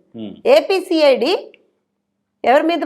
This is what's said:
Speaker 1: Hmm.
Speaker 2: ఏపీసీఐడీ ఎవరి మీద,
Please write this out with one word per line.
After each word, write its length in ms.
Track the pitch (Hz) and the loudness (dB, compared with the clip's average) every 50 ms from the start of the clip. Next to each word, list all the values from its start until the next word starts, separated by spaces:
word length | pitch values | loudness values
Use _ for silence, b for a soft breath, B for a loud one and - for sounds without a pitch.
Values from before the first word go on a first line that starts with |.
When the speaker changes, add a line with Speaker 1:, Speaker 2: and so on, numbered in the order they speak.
| _ _ - | _ _ -16
Speaker 1:
Hmm. 180 | 113 110 98 92 - - | -16 -14 -14 -12 -4 0
Speaker 2:
ఏపీసీఐడీ 1080 | 220 269 320 285 - 381 370 370 - 339 311 294 285 254 214 233 311 403 571 440 - - _ _ _ _ _ _ _ _ _ _ _ _ _ _ _ _ _ - | 2 2 2 2 0 -4 -4 -4 -4 -2 0 2 2 2 2 0 -2 -2 -4 -6 -12 -20 _ _ _ _ _ _ _ _ _ _ _ _ _ _ _ _ _ 0
ఎవరి 180 | 233 254 302 | 2 2 2
మీద, 160 | 320 320 339 294 339 | 2 0 -4 -4 -4